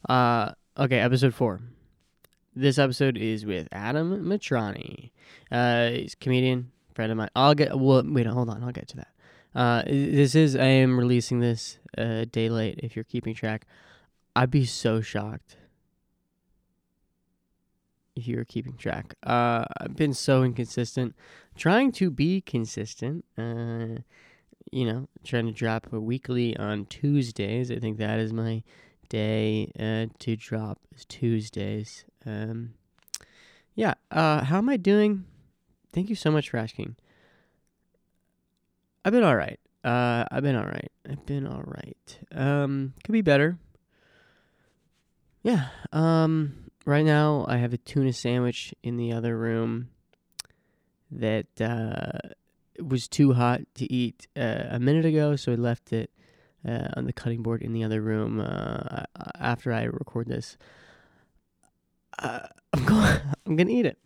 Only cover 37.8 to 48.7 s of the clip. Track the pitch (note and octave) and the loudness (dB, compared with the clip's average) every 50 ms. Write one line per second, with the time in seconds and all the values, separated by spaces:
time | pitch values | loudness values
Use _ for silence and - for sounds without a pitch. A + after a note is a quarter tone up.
37.8 | _ _ _ _ _ _ _ _ _ _ _ _ _ _ _ _ _ _ _ _ | _ _ _ _ _ _ _ _ _ _ _ _ _ _ _ _ _ _ _ _
38.8 | _ _ _ _ - G3 G#3+ B3 A3 E3 B2+ G#2 D2+ - - _ _ _ _ _ | _ _ _ _ 0 2 4 6 6 6 6 4 2 -2 -8 _ _ _ _ _
39.8 | - B2 A#2+ B2 B2 A#2+ A#2+ A#2+ A#2 - - C3 C#3 C#3+ C3 A2+ G2 - - - | -2 0 2 2 2 2 2 0 -2 -2 -2 -2 0 0 0 0 -2 -4 -6 -8
40.8 | - - _ _ _ - C#3+ C#3+ - - C#3+ C#3 C3+ - C3 - - - - - | -10 -12 _ _ _ -12 -12 -10 -6 -6 -6 -4 -4 -6 -8 -8 -10 -12 -14 -14
41.8 | - - - _ _ - - - - _ - C3 C3 C#3 C#3+ D3 C#3+ C#3 C#3 C#3 | -14 -18 -18 _ _ -20 -20 -20 -20 _ -6 -2 0 0 2 0 0 0 -2 -4
42.8 | C3+ C3 - - - - G#3+ A3 G3+ D#3+ C#3+ C#3 D3 D#3+ F3+ E3+ - _ _ _ | -4 -6 -8 -12 -6 -2 0 2 4 6 6 6 4 2 0 -4 -12 _ _ _
43.8 | _ _ _ _ _ _ _ _ _ _ _ _ _ _ _ _ _ _ _ _ | _ _ _ _ _ _ _ _ _ _ _ _ _ _ _ _ _ _ _ _
44.8 | _ _ _ _ _ _ _ _ _ _ _ _ - A3 B3 E3+ C3 B2+ - - | _ _ _ _ _ _ _ _ _ _ _ _ 0 2 2 2 0 -2 -8 -14
45.8 | - - - D#3 D#3+ E3 E3 D#3+ D#3+ D#3+ D#3+ D#3+ D3+ C#3+ C3+ - - - _ _ | -14 -4 0 2 4 4 6 4 4 4 4 2 0 -2 -6 -12 -20 -20 _ _
46.8 | _ C#3+ C#3+ D3 D#3 D#3 D3+ D3 D3+ D3+ D3+ C#3 F#2+ - A#2+ A#2+ A#2+ A#2+ B2 A#2 | _ 2 2 4 6 6 6 6 6 4 2 2 0 0 0 0 0 0 -2 -6
47.8 | _ - - D3 C3+ C3 B2 - - A#2+ A#2+ B2 B2 B2 A#2 - - - | _ -4 0 0 2 2 0 -2 -2 0 0 2 0 0 -2 -4 -12 -14